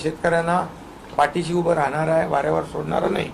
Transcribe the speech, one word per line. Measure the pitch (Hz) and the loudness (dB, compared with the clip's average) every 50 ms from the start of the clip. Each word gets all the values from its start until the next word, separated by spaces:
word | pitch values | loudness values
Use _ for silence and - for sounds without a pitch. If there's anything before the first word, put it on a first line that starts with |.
शेतकऱ्यांना | 135 156 160 - - 175 165 170 165 170 175 180 175 165 - - - - - - - - - - | -2 -4 -4 0 0 2 2 2 2 2 0 0 0 -2 -8 -14 -18 -18 -18 -18 -18 -6 0 2
पाठीशी | 147 143 - 180 170 156 170 | 2 2 2 0 -2 0 0
उभं | 175 170 170 170 | 0 2 2 2
राहणार | 156 147 135 135 151 160 160 | 2 2 0 0 0 0 2
आहे, | 160 160 160 160 | 2 2 2 2
वाऱ्यावर | 151 139 139 151 160 160 151 | 0 0 2 2 0 0 0
सोडणार | - - - 151 151 165 - - - | -2 -6 -6 -4 -2 0 0 0 0
नाही. | - - - - | 0 0 -2 -4